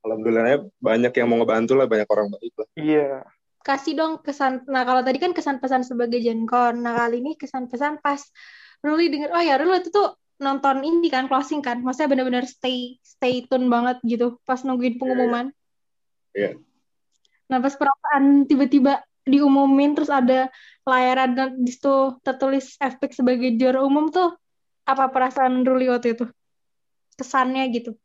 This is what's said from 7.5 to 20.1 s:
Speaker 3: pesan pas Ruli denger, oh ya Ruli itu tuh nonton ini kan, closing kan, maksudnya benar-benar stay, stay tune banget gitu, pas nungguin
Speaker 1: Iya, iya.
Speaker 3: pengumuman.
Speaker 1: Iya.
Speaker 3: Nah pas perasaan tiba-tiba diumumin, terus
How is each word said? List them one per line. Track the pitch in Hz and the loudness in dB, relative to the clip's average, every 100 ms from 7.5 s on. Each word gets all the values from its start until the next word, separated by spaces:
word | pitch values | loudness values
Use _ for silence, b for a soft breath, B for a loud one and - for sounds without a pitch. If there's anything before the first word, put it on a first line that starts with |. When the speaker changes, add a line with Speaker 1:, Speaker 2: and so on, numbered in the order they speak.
| 262 247 | -10 -10
Speaker 3:
pesan | 247 285 294 | -6 -6 -4
pas | 285 285 - B B B B B | -4 -4 -10 B B B B B
Ruli | 294 311 339 | -2 0 0
denger, | 285 294 | 0 -2
oh | 349 | 0
ya | 339 269 | 2 2
Ruli | 339 370 | 2 0
itu | 349 | 0
tuh | 415 359 - _ _ | 0 0 -4 _ _
nonton | 277 269 277 269 | -4 0 0 0
ini | 285 339 339 | 0 2 2
kan, | 262 262 | 0 0
closing | 262 285 302 | -2 -2 -4
kan, | 254 240 | -4 -4
maksudnya | 254 254 302 | -4 -2 0
benar-benar | 262 254 247 | 0 0 -2
stay, | 254 - 254 254 247 254 | -4 -8 -6 -6 -8 -16
stay | _ _ 247 254 247 | _ _ -2 -2 -2
tune | 254 254 | 0 2
banget | 240 247 247 | 2 0 -2
gitu, | 226 233 240 240 | -4 -2 -2 -4
pas | - 254 | -6 -4
nungguin | 269 254 247 | -2 -2 -2
Speaker 1:
Iya, | |
iya. | 240 | -2
Speaker 3:
pengumuman. | 262 254 240 240 262 _ _ _ _ _ _ _ _ 101 | -4 -2 0 -2 -6 _ _ _ _ _ _ _ _ -4
Speaker 1:
Iya. | 98 78 _ _ _ _ _ _ _ _ _ | -4 -6 _ _ _ _ _ _ _ _ _
Speaker 3:
Nah | 262 | -2
pas | 269 | -2
perasaan | 277 277 269 294 285 277 285 | 0 -2 0 0 2 6 4
tiba-tiba | 269 269 269 285 269 277 - _ | 4 2 4 4 4 0 -6 _
diumumin, | - 277 285 269 277 277 285 302 | 0 4 4 4 4 4 4 2
terus | 294 | 0